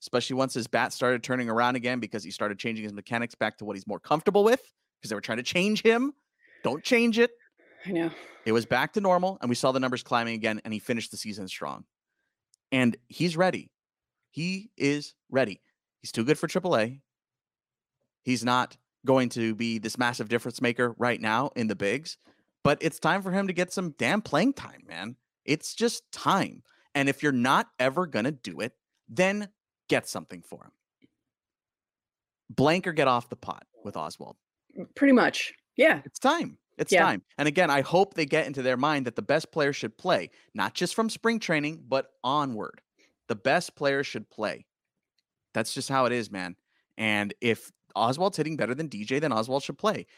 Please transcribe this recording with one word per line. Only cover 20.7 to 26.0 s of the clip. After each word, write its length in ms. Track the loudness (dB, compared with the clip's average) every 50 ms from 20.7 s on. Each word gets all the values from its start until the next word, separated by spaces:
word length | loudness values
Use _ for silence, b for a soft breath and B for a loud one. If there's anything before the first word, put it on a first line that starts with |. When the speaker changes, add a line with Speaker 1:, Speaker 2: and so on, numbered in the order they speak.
| 0 2 0 -2 0 0
Speaker 1:
right 220 | 0 0 0 0
now 300 | 0 0 0 0 0 -2 -2
in 120 | -2 -2 -2
the 80 | -2
bigs, 420 | 0 0 0 0 -2 -4 -10 -16 _ _ _ _ _ _ _ _ _ 2
but 140 | 2 2 2
it's 180 | 2 -2 -2 0
time 220 | 0 0 0 0
for 100 | 0 -2
him 160 | -2 -2 -2 -2
to 60 | 0
get 180 | -2 -2 -2 -2
some 180 | -6 -6 -6
damn 300 | -4 -2 0 0 0 0
playing 320 | -2 0 2 2 2 2 0
time, 300 | -2 -8 -16 -16 -18 -20 -16
man. 300 | -12 -10 -10 -10 -12 _ _ _ _ _ -2
It's 300 | -2 -2 -2 -2 -8 -6
just 340 | -2 -2 -2 -2 -4